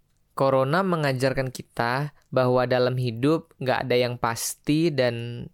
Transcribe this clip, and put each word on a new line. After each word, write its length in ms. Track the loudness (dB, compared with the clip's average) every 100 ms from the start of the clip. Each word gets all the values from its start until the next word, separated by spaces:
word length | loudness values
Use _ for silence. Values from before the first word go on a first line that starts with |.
| _ _ _ -2
corona 480 | 0 2 2 0
mengajarkan 640 | 0 0 0 0 0 -2 -4
kita 640 | -8 -8 -4 -2 -2 -4 -8 _
bahwa 400 | 0 2 2 2
dalam 320 | 2 2 0
hidup 560 | -2 0 0 0 -2 -6
nggak 320 | -2 0 2
ada 80 | 2
yang 240 | 0 0
pasti 720 | -2 -2 -6 -6 0 2 2
dan 560 | 2 0 0 -6 -10 -12